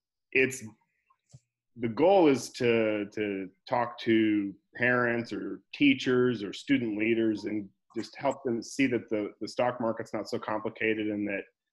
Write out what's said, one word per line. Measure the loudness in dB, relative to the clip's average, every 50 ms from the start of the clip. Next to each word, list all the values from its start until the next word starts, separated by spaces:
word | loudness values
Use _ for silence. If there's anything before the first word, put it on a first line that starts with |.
| _ _ _ _ _ _ 0
it's, | 2 2 2 0 -6 -12 -16 -18 _ _ _ _ _ _ _ _ _ _ _ -20 -20 _ _ _ _ _ _ _ -8
the | -6 -6
goal | 0 2 4 6 6 8 8 6
is | 6 4 0 -6 -6
to, | 0 2 2 4 4 2 2 0 -2 -4 -6 -4
to | -4 -4 -4 -4 -4 -6 -8 -12 _ _ -4
talk | -2 -2 -2 -2 -6 -4
to | 0 2 4 4 6 4 2 2 0 -2 -6 -10 _ _ _
parents | -2 0 2 2 2 2 2 0 -2 -2 -4
or | -6 -8 -6 -8 -10 -10 -14 _ -2
teachers | 2 4 4 4 4 2 2 2 4 4 2 2 0
or | -4 -8
student | -10 -10 -2 0 0 0 0 -2 -2 -2
leaders | 0 2 2 2 2 2 0 0 -4
and | -6 -6 -6 -6 -10 -14 _ _ _ _
just | -10 -10 -10 -12 -6
help | -4 -4 -4 -2 -4
them | -4 -4 -4 -6
see | -8 -2 -2 0 0
that | 0 -2 -2 -2
the, | -4 -4 -4 -4 -8 _
the | -12 -8
stock | -4 -2 -2 -2 -2 -2
market's | -4 -4 -4 -4 -8 -8
not | -8 -10 -8 -6
so | -8 -6
complicated | -6 -6 -6 -6 -6 -8 -6 -2 -2 0 0 0 -2 -4
and | -4 -4 -4 -4
that | -4 -6 -8 -10 _ _ _ _